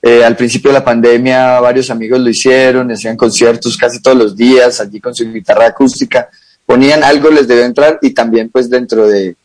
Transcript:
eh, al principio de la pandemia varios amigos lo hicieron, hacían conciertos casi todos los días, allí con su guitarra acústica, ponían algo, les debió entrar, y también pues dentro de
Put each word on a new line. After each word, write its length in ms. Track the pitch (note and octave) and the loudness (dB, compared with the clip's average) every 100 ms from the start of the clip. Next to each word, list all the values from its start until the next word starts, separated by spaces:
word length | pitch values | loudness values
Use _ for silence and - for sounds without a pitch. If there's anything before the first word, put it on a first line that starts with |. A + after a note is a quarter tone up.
eh, 240 | A#2+ A#2 A#2 | 4 4 2
al 100 | A2+ | 0
principio 340 | A#2+ - C#3+ | -4 -2 0
de 100 | C#3 | 0
la 40 | |
pandemia 760 | C3 A#2 A#2 A#2+ B2+ B2+ B2+ B2+ | 0 0 2 2 2 0 2 2
varios 280 | B2 B2+ B2+ | 0 0 -4
amigos 300 | A2+ A2+ B2+ | -8 -4 -2
lo 100 | A#2+ | 0
hicieron, 640 | A2 C3 C3 C3 B2+ B2 | -2 0 2 2 0 -4
hacían 240 | G#2+ A2+ A2 | -8 -8 -2
conciertos 640 | A#2 G#2+ A#2 A#2 B2 A2 | -2 0 0 0 -4 -4
casi 240 | A#2+ A#2+ | -6 -2
todos 160 | - B2+ | 0 2
los 180 | G#2+ G2 | 0 0
días, 460 | A#2+ C3 B2 - | 2 4 2 0
allí 180 | G#2 G#2 | -10 -10
con 160 | B2 A#2+ | -12 -8
su 160 | A2+ | -10
guitarra 360 | A2+ F#2+ G#2 A#2 | -10 -2 2 2
acústica, 600 | - C3+ B2+ B2 B2+ A#2+ _ _ _ - | 2 -2 -2 -4 -4 -4 _ _ _ -2
ponían 380 | B2 C3+ D3+ | 0 2 2
algo, 260 | C#3 D3 D3+ | 2 2 2
les 180 | D#3 B2 | 2 2
debió 160 | A#2+ | 2
entrar, 360 | A#2+ A#2+ D3 D#3+ | 0 2 0 2
y 100 | C3+ | -2
también 380 | - A2+ A2+ A2+ | -2 -2 -2 -2
pues 200 | C3 A#2+ | -4 -2
dentro 380 | B2+ B2 A2 G#2+ | -4 -2 0 0
de 280 | G2+ F#2+ F2 | 0 -4 -10